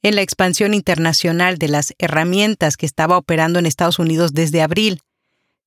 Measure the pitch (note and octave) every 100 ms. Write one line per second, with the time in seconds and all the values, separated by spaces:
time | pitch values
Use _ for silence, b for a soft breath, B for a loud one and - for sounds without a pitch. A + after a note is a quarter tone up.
0 | G#3 G#3 F#3 - F#3 F3 G3+ G#3 - E3
1 | E3 D#3+ F3 E3+ F3+ F3 D#3 D3 D3+ -
2 | E3+ D3+ E3+ F#3+ G#3 G#3+ D#3 D3 D#3 -
3 | D#3+ F3+ D#3+ D#3+ D#3+ F3 E3+ C#3+ F3 F3
4 | E3 D#3+ E3+ C#3+ D#3+ D#3+ D#3 F3 G#3+ F3
5 | _ _ _ _ _ _